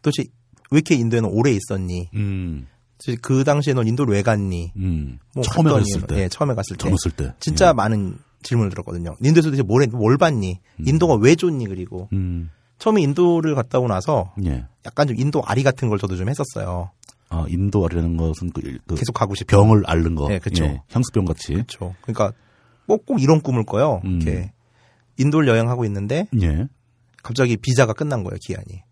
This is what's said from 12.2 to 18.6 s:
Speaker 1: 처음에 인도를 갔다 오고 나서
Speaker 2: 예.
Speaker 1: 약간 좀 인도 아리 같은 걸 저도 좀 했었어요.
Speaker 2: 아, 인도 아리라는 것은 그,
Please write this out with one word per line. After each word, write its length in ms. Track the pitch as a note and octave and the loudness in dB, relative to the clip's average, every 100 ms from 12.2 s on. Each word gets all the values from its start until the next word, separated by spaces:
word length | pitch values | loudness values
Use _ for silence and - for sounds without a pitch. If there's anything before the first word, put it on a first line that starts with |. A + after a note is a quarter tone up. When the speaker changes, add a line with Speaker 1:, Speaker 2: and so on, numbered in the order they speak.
| F2+ F2 E2 _ _ _ | -2 -6 -8 _ _ _
Speaker 1:
처음에 240 | A3 G#3+ | 0 2
인도를 520 | C#3+ C#3+ F3 E3+ D#3+ C3+ | 2 2 2 2 0 -2
갔다 220 | A#2 C3 | 0 0
오고 80 | B2 | 0
나서 440 | F#2 A#2+ C#3 F#2 - | -2 0 -2 -2 -4
Speaker 2:
예. 220 | F2+ C2 B1 _ - | -2 -4 -8 _ -10
Speaker 1:
약간 220 | - D3 | -2 0
좀 80 | A2+ | 0
인도 240 | C3+ D3 | 0 -2
아리 180 | - A2 | 0 0
같은 240 | C3+ - B2 | 0 0 -2
걸 100 | G#2 | -2
저도 180 | F#2+ F#2 | -2 -4
좀 120 | F#2+ | -4
했었어요. 640 | D3 C#3 - F#2+ F2+ F2+ _ - _ _ | -4 -6 -6 -6 -6 -8 _ -20 _ _
Speaker 2:
아, 160 | E2 D2 | -6 -4
인도 360 | F2 G2 G#2 | -2 0 2
아리라는 320 | E2+ E2+ E2 E2 | 0 0 -2 0
것은 340 | E2 D#2 F2 | -2 -2 -6
그, 260 | D2 | -8